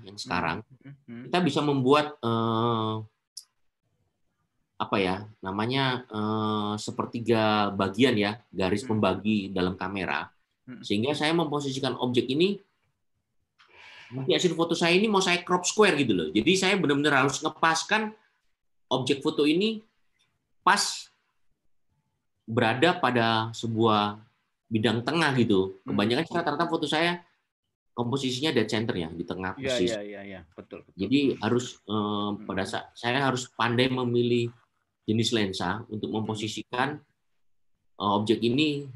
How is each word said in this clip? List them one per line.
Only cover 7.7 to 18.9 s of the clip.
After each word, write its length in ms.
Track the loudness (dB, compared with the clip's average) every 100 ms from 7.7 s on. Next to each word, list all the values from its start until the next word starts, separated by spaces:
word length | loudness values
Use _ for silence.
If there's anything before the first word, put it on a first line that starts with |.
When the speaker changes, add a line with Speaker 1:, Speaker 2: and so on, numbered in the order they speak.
Speaker 1:
bagian 460 | 0 -2 2 2 4
ya, 180 | 0 -4 _
garis 320 | -4 -2 -2
Speaker 2:
Hmm. 140 | -2 0
Speaker 1:
pembagi 500 | 2 0 0 -2 -2
dalam 300 | -2 -2 -2
kamera. 500 | -6 -6 -4 -6 -8 _ _ _ -20
Speaker 2:
Hmm. 160 | -18
Speaker 1:
Sehingga 320 | -4 -2 0
saya 180 | 0 2
memposisikan 640 | 2 0 -2 -4 -4 -4 -2
objek 300 | 0 0 0
ini, 300 | 0 0 -2 -12 _ _ _ _ _ _ _ _ _ _ -20 -20 -20 -14
nanti 180 | -6 0
hasil 220 | 2 2
foto 240 | 2 0 2
saya 160 | 4
ini 140 | 4 4
mau 140 | 2
saya 180 | 2 0
crop 240 | 0 0
square 320 | 0 4 4 6
gitu 160 | 2
loh. 160 | 0 2
Jadi 220 | 2 4
saya 200 | 4 2 2
benar-benar 480 | 2 2 4 4
harus 160 | 2 0
ngepaskan 720 | -6 0 0 0 0 -2 -2 -10 _ _ _ _ _ _ _